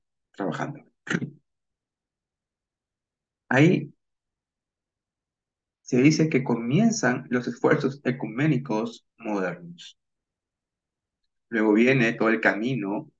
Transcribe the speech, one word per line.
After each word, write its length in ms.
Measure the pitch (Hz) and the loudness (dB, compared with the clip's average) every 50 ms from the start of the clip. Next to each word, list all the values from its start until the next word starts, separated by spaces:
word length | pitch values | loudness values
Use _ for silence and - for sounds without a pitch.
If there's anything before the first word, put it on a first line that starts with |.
| _ _ _ _ _ _ | _ _ _ _ _ _
trabajando. 480 | _ - - 82 - - - - - - - _ _ _ - - - - - - - - _ _ _ _ _ _ _ _ _ _ _ _ _ _ _ _ _ _ _ _ _ _ _ _ _ _ _ _ _ _ _ _ _ _ _ _ _ _ _ _ _ - | _ -8 -6 -6 -6 -6 -8 -10 -10 -14 -18 _ _ _ -10 -6 -6 -6 -6 -8 -14 -16 _ _ _ _ _ _ _ _ _ _ _ _ _ _ _ _ _ _ _ _ _ _ _ _ _ _ _ _ _ _ _ _ _ _ _ _ _ _ _ _ _ 0
Ahí 440 | 123 135 151 175 196 - - - - _ _ _ _ _ _ _ _ _ _ _ _ _ _ _ _ _ _ _ _ _ _ _ _ _ _ _ _ _ _ _ _ _ _ _ _ _ | 4 4 6 6 4 2 -2 -6 -14 _ _ _ _ _ _ _ _ _ _ _ _ _ _ _ _ _ _ _ _ _ _ _ _ _ _ _ _ _ _ _ _ _ _ _ _ _
se 160 | _ - 123 | _ -2 2
dice 320 | 120 135 156 156 - 160 - | 4 4 4 4 4 2 0
que 140 | - 131 - | 0 -2 -2
comienzan 840 | - 117 117 117 120 139 196 233 226 - - 127 123 123 127 - - | -2 -4 -4 -4 -2 0 2 2 2 0 0 -2 -2 -2 -2 -4 -4
los 180 | 127 123 - | -4 -4 -4
esfuerzos 540 | 120 - - - 127 147 - - - - - - | -6 -4 0 0 2 2 2 0 -2 -4 -4 -4
ecuménicos 1000 | 123 - - 107 110 110 123 151 160 139 120 - 110 107 107 117 117 - - _ _ _ | -6 -4 -4 -6 -8 -6 -2 0 0 0 0 -2 -4 -4 -4 -4 -6 -8 -14 _ _ _
modernos. 840 | - 113 110 104 95 92 87 85 87 87 85 87 - - - - _ _ _ _ _ _ _ _ _ _ _ _ _ _ _ _ _ _ _ _ _ _ _ _ _ _ _ _ _ _ - | -12 -8 -6 -4 -4 -4 -4 -6 -8 -14 -18 -20 -20 -20 -20 -20 _ _ _ _ _ _ _ _ _ _ _ _ _ _ _ _ _ _ _ _ _ _ _ _ _ _ _ _ _ _ -6
Luego 240 | 117 110 110 107 104 | -2 2 2 4 4
viene 400 | 110 120 131 135 131 113 117 - | 6 6 4 4 4 2 0 0
todo 160 | - 110 110 | 0 0 0
el 120 | 110 110 | 0 2
camino 680 | - 101 98 101 113 131 135 113 101 98 104 120 160 - _ _ | 2 0 0 0 -2 -4 -4 -4 -4 -6 -6 -6 -8 -12 _ _